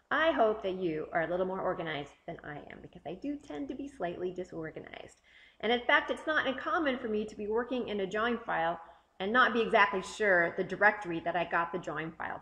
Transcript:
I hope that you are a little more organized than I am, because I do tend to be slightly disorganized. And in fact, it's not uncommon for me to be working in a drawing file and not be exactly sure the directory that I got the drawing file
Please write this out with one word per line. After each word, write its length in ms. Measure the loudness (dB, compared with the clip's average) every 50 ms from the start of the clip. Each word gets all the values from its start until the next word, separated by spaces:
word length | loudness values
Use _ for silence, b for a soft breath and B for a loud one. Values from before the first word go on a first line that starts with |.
| b -2
I 200 | 0 2 2 2
hope 320 | 4 4 4 4 2 0 -2
that 120 | -4 -2
you 320 | -2 -2 -2 -2 -2 -4 -2
are 120 | 0 0 0
a 60 | 0
little 160 | 0 0 0
more 140 | 0 -2 -2
organized 540 | -2 -2 -2 -2 -4 -4 -6 -6 -8 -10 -14 _ _
than 120 | -12 -12 -10
I 180 | -10 -12 -12 -12 -14 -14
am, 80 | -16 -16
because 200 | -16 -18 -18 -14 -10
I 100 | -10 -10
do 200 | -6 -6 -6 -6
tend 320 | -6 -10 -10 -8 -8 -6
to 80 | -8 -8
be 140 | -8 -10 -10
slightly 420 | -6 -6 -4 -4 -4 -4 -6 -6
disorganized. 880 | -6 -6 -10 -8 -8 -10 -8 -8 -10 -12 -14 -14 -14 -16 -16 -18 -20 b b b b b b b b -4
And 140 | 0 2 2
in 80 | 2
fact, 280 | 4 4 4 4 4 0
it's 160 | -4 -2 -2
not 220 | 0 0 2 2
uncommon 520 | 0 -2 -2 -2 0 0 2 2 0 0 -2
for 100 | -2 -2
me 160 | -2 -2 -2
to 100 | -4 -6
be 120 | -6 -4
working 420 | -2 0 0 0 0 -2 -2 -2 -2
in 100 | -2 -2
a 100 | -2 -2
drawing 280 | 0 0 0 0 0
file 420 | -2 -2 -2 0 0 2 0 0 B B B B B B _ _ -4
and 140 | -2 2 4
not 200 | 6 6 6 4
be 80 | 2
exactly 400 | 4 6 6 6 6 6 4 0
sure 520 | -4 -6 -4 0 4 6 6 6 6 4 0
the 80 | -2 -4
directory 560 | -4 2 4 6 6 6 4 -2 -6 -6 -4 -2
that 100 | 0 0
I 80 | 0 0
got 300 | 0 0 0 0 0 -4
the 60 | -6
drawing 340 | -6 -6 -6 -6 -6 -6 -8
file 280 | -8 -8 -8 -8 -10